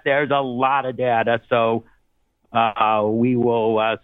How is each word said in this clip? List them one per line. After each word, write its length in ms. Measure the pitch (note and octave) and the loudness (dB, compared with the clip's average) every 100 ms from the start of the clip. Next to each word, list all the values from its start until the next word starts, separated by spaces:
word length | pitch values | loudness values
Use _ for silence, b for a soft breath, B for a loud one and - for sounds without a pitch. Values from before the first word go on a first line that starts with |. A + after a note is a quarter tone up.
there's 260 | D3+ C#3 D3 | -2 0 0
a 100 | C#3+ | -2
lot 460 | C3+ A#2+ C3 C#3 C3 | -2 -2 0 0 -2
of 100 | B2 | -4
data. 440 | B2 A#2 A2+ A#2 - | 0 0 0 -2 -2
So, 360 | A#2+ A2+ A#2 b b _ _ _ _ _ | 0 2 0 b b _ _ _ _ _
uh, 500 | A#2 A2+ G#2+ A2 A2 G#2+ | 0 0 0 0 2 0
we 300 | A2 B2 B2 | 0 0 2
will, 420 | A#2 A#2 A2 G#2+ | 0 0 0 0
uh, 180 | A2 G#2+ | 0 -2